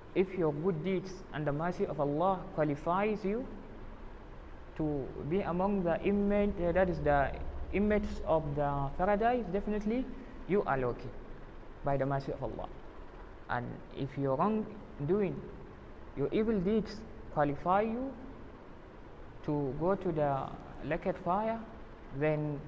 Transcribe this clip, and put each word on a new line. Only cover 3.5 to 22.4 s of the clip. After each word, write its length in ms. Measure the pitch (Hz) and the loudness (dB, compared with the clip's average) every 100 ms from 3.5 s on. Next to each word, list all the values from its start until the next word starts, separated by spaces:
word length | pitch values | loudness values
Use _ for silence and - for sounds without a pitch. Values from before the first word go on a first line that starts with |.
| - - - - - - - - - - - - - | -8 -12 -12 -12 -10 -12 -12 -14 -14 -12 -12 -10 -4
to 280 | 151 147 120 - 139 | -2 0 -4 -6 -2
be 120 | 180 | 0
among 420 | 190 170 196 202 | 0 2 2 2
the 180 | 170 160 | 2 2
inmate, 520 | 185 202 202 202 202 - | 2 4 4 4 4 2
uh, 80 | 175 | 2
that 180 | 170 190 | 4 4
is 100 | 160 | 4
the 300 | 147 143 135 - - - - | 4 6 4 0 -4 -4 -2
inmates 480 | 175 208 208 208 - - | 2 4 4 2 -2 2
of 300 | 160 147 143 | 2 2 0
the 340 | 143 143 139 - | 2 2 0 2
paradise, 460 | 185 208 226 247 196 | 4 4 4 2 0
definitely 540 | 190 202 208 208 240 262 - - - - | -2 0 0 2 0 0 -4 -10 -8 2
you 160 | 196 | 2
are 140 | - 135 | 4 2
lucky 320 | 123 113 117 - - - - - - - | 2 -2 -6 -8 -10 -12 -12 -12 -12 -4
by 140 | - 139 | 0 2
the 80 | 135 | 2
mercy 260 | 139 135 | 0 -2
of 100 | - | -4
Allah. 280 | 123 - - - - - - - - - - | -4 -4 -8 -8 -12 -12 -12 -12 -14 -12 -4
And 160 | 123 120 117 - - | -2 -2 -6 -10 -6
if 220 | 135 143 | -4 0
your 180 | 139 131 | 2 4
wrongdoing, 1040 | 190 220 214 - - - 143 202 190 139 - - - - - - - - | 4 2 -2 -8 -12 -4 2 2 2 -2 -8 -12 -14 -14 -14 -14 -10 -2
your 120 | 143 | 0
evil 260 | 202 220 214 | 2 4 4
deeds 400 | 175 220 196 - - - - | 4 2 2 -4 -10 -12 -4
qualify 480 | - 147 139 175 190 | 2 2 2 4 4
you 300 | 226 226 262 254 - - - - - - - - - - - - - | 4 0 -4 -6 -12 -12 -14 -14 -14 -16 -16 -16 -16 -14 -14 -8 0
to 280 | 147 143 139 | 0 0 2
go 160 | 165 196 | 2 2
to 160 | 190 | 2
the 380 | 156 143 139 - - - - | 2 2 2 -2 -8 -12 -8
lake 240 | 123 165 190 170 | -4 -2 -2 -2
fire, 360 | - 190 220 226 220 - - - - 135 | 0 2 2 -2 -6 -12 -14 -14 -10 0
then 400 | 151 151 | 2 2